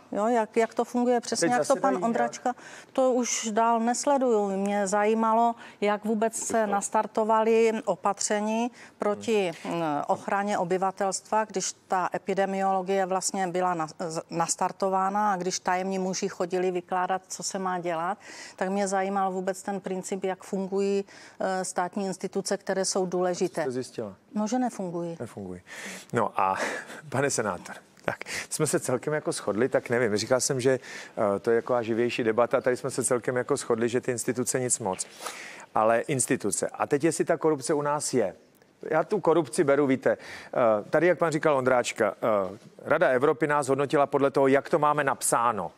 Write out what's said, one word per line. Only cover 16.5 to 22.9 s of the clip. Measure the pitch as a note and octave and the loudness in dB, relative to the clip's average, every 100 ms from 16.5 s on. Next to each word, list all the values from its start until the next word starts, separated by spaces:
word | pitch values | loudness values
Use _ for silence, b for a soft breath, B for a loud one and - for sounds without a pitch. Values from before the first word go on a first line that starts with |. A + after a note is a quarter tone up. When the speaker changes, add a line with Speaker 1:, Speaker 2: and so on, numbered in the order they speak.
| F#3 F#3 | 0 0
Speaker 1:
vykládat, | F3+ - F#3 F#3 F#3 - | -2 -2 -2 0 -4 -6
co | - | -10
se | - G3 | -8 -4
má | F#3+ F3+ | -4 -4
dělat, | E3+ E3 F3 G#3+ B B B B | -4 -4 -4 -6 B B B B
tak | F#3+ | -2
mě | G3+ F#3+ | 0 0
zajímal | G3 F#3+ G3 F#3+ | 0 0 0 0
vůbec | F#3 F#3+ F3+ | -2 -4 -4
ten | - G3 | -4 -6
princip, | F#3+ F#3 - F#3+ | -4 -6 -6 -4
jak | F#3+ F3+ | -4 -6
fungují, | - F#3+ F#3+ G3 G3 G3 G3 B B B | -6 -6 -2 0 0 0 -4 B B B
eh, | F#3+ F#3 F3+ | -4 -2 -4
státní | - F3 G#3 F#3+ | -4 -4 -2 -4
instituce, | F#3 F#3+ G3 - F#3+ | -6 -6 -4 -4 -4
které | - F#3+ | -2 -2
jsou | F#3 | 0